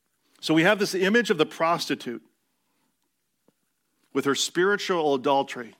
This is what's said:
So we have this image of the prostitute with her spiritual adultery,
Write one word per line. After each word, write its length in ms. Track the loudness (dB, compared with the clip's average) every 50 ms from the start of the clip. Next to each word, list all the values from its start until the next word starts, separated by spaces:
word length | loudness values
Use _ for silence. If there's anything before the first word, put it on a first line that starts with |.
| _ _ _ _ _ _ _ _
So 120 | -4 0 2
we 100 | 4 4
have 140 | 4 4 2
this 160 | 0 -2 -2
image 360 | 0 0 2 4 2 2 2
of 80 | 2 0
the 80 | 0
prostitute 760 | -2 0 -2 0 0 0 -2 -2 -4 -6 -6 -6 -10 -12 -12 -14 _ _ _ _ _ _ _ _ _ _ _ _ _ _ _ _ _ _ _ _ _ _ _ _ _ _ _ _ _ _ _ _ _ _ _ _ _
with 140 | _ -4 -2
her 100 | 0 -2
spiritual 800 | -2 -2 -4 0 0 0 2 0 -2 -2 -2 -2 0 0 0 0
adultery, 580 | 0 0 0 0 0 0 -4 -8 -12 -12 -14 -16 _